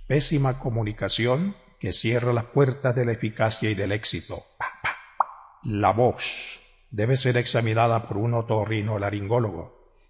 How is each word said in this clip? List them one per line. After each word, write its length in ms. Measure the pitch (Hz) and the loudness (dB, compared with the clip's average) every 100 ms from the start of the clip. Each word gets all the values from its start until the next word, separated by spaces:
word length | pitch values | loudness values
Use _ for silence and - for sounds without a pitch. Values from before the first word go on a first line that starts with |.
| - | 0
Pésima 520 | 147 - 147 135 131 | 0 2 2 2 0
comunicación 960 | 135 113 107 107 98 - 120 131 196 - - _ | -2 -2 -2 -4 -4 0 2 2 0 -4 -16 _
que 120 | 95 | -6
cierra 420 | - 110 120 120 | -2 0 2 2
las 120 | 120 117 | 0 2
puertas 500 | 139 131 131 131 123 | 4 4 2 0 0
de 100 | 117 | 0
la 60 | |
eficacia 580 | 113 110 - 110 - 107 | -2 -4 0 0 0 -2
y 60 | 98 | 0
del 160 | 98 | -2
éxito. 520 | 110 - 82 - - - - | -2 -4 -8 -8 -12 -12 -10
Pa, 100 | - - | -10 -6
pa. 140 | - - - - - - - - | -8 -8 -6 -4 -2 -6 -20 -12
La 280 | 123 101 98 | -4 2 2
voz 720 | 107 123 - - - - - - _ _ | 4 2 2 -6 -8 -10 -14 -20 _ _
debe 280 | 104 113 131 | -2 2 2
ser 200 | 127 120 | 2 2
examinada 720 | 120 120 113 110 117 113 - | 0 0 2 4 4 2 0
por 100 | 101 | -2
un 160 | 117 | 0
otorrinolaringólogo, 1500 | 117 113 107 104 110 104 101 101 101 101 123 107 85 82 - _ _ | 0 0 0 0 -2 -2 -2 -2 -4 0 0 0 -4 -10 -18 _ _